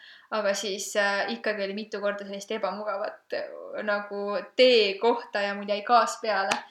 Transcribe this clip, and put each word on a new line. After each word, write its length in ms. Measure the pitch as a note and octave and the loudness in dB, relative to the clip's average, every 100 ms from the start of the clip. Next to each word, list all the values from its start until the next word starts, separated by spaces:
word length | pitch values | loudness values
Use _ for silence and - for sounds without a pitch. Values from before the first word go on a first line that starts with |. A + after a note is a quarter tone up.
| - - - | -20 -20 -6
aga 220 | G#3+ G3+ | 0 2
siis, 320 | G3 A3 G3 G3 | 0 -2 -4 -4
äh, 300 | G#3+ G3+ G3+ G3 | 2 2 2 0
ikkagi 300 | A#3 A3 G#3 G3 | -2 -2 -2 -2
oli 80 | |
mitu 240 | G3+ A3 G3+ | -4 -6 -4
korda 240 | G3+ G3+ | -2 -2
sellist 300 | G3 G3 - | -6 -10 -6
ebamugavat, 800 | A3 G3 G3+ G#3+ G3 D#3+ - - | -4 -2 -4 -4 -4 -4 -8 -8
äh, 140 | - - - F#2 - | -6 -6 -10 -10 -6
nagu 380 | G#3 G#3 G3+ G3+ G3+ G3+ F#3+ | -2 -2 -2 -6 -4 -4 -2
tee 400 | - B3+ A#3+ G3+ G3 | 4 6 8 4 2
kohta 400 | A3+ - - G#3 | 2 0 -2 -4
ja 140 | G3+ G3+ | -2 -4
mul 80 | G3+ | -4
jäi 140 | G#3 | -4
gaas 380 | - A#3+ A3 - | 4 4 4 0
peale. 320 | A3+ G3 G3 A3+ - | -2 0 2 -2 -4